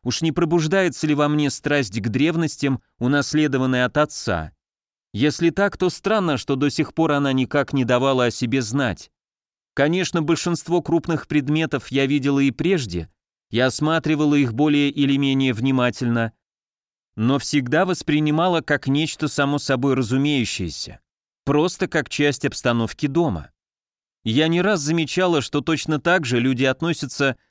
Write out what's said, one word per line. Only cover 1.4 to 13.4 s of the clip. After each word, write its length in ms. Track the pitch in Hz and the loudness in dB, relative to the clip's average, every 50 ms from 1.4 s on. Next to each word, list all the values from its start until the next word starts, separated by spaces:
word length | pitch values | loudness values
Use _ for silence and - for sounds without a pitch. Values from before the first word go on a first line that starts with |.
| 147 139 | 0 0
страсть 500 | - - - 147 147 143 131 95 95 110 | -2 -4 -4 -2 0 0 0 -2 -4 -4
к 80 | 98 117 | -4 -2
древностям, 720 | 101 123 143 165 165 170 165 147 - - 143 139 135 117 - _ _ - | 0 0 0 0 2 0 -2 -2 -2 -2 -2 -2 -2 -2 -4 _ _ -4
унаследованная 880 | 123 127 143 143 135 - - 151 151 147 131 131 131 131 131 123 127 | 0 2 2 2 0 0 0 2 2 2 2 0 0 0 0 0 0
от 120 | 123 - 147 | 0 0 0
отца?" 540 | 151 151 - - - - 92 82 78 76 - _ _ _ _ _ _ _ _ _ _ _ - | 0 0 -2 -6 -4 -2 -2 -2 -4 -6 -12 _ _ _ _ _ _ _ _ _ _ _ -4
Если 380 | 101 127 151 - - 165 170 | 0 0 0 0 2 0 0
так, 260 | - - 202 196 - | 2 2 0 -2 0
то 140 | - 185 180 | -2 -2 -2
странно, 460 | - - - 190 220 214 185 165 143 | -2 -2 -2 0 0 0 2 0 -2
что 200 | 117 - - 139 | -2 -2 -2 -2
до 140 | 131 143 147 | 0 0 0
сих 240 | - - 151 - - | 0 0 -2 -2 -2
пор 180 | - 165 160 147 | 0 0 2 2
она 200 | 143 143 139 131 | 0 0 2 2
никак 400 | 131 127 - - 147 135 - - | 0 0 0 0 -2 -2 0 0
не 120 | 139 127 | -2 2
давала 420 | 110 127 123 131 135 135 127 123 | 2 2 2 2 2 2 2 2
о 40 | 120 | 0
себе 320 | - - 131 117 120 135 120 | 0 -2 -2 -2 -2 -2 -2
знать. 480 | 107 120 143 139 117 87 - - - _ _ _ _ _ _ _ _ _ _ _ _ _ | -2 -2 -2 -2 -2 -2 -6 -10 -18 _ _ _ _ _ _ _ _ _ _ _ _ _
Конечно, 480 | - 139 151 170 185 180 - - 175 151 | 0 0 2 2 0 -2 -2 -2 -2 0
большинство 600 | 143 165 156 - 175 170 - - - 175 180 160 | 0 0 0 0 -2 -4 -4 -2 -2 -2 -2 0
крупных 460 | - 170 165 - - 165 135 - - | 0 0 0 0 0 -2 -4 -4 -2
предметов 600 | 151 151 135 135 151 156 160 156 - 127 - - | -2 -2 0 2 0 0 0 0 -2 -6 -6 -2
я 180 | 123 135 135 | 0 0 2
видела 340 | 135 143 147 127 143 139 139 | 2 2 2 2 2 2 2
и 100 | 139 139 | 2 2
прежде, 600 | 117 - 143 175 190 165 127 95 87 87 80 - _ _ _ _ _ _ | 0 0 0 0 0 0 -2 -4 -6 -6 -8 -8 _ _ _ _ _ _